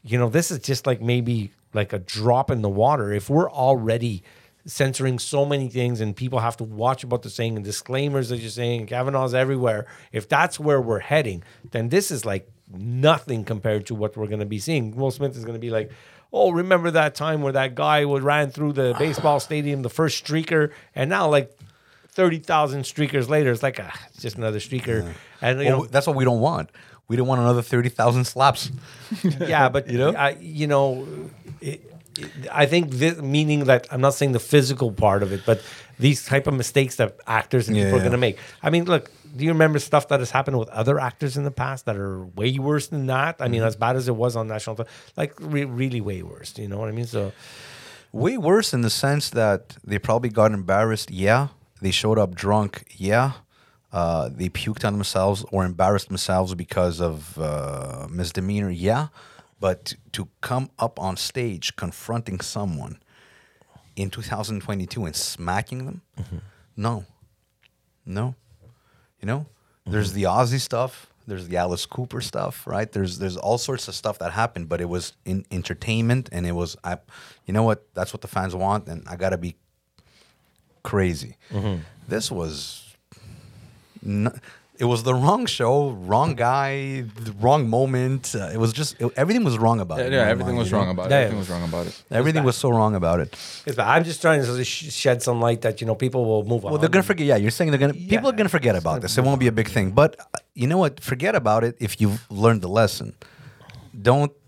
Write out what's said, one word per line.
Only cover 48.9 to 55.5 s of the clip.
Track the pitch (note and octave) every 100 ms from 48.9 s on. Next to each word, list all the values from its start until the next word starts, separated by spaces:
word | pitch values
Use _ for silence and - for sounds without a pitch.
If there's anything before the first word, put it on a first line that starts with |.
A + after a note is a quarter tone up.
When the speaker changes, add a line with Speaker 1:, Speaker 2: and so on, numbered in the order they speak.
Speaker 2:
sense | - C#3 D3 -
that | A#2 A2 G2 - -
they | - G2+
probably | - A2 A#2+
got | G#2+ A2
embarrassed. | G#2 F2+ G2 A2+ A2 -
Yeah. | F#2 G2 A#2+ C#3+ - _ -
They | G2
showed | - G#2+ A2
up | G2
drunk. | F2 G2 G#2 G2+ - - -
Yeah. | F#2 A2 C3+ C3 _ _ _ _ -
Uh, | F2+ E2+ E2 B1
they | C2+ F2+
puked | - - G#2+ A2
on |
themselves | G#2 G2 F#2+ F#2+ G2 -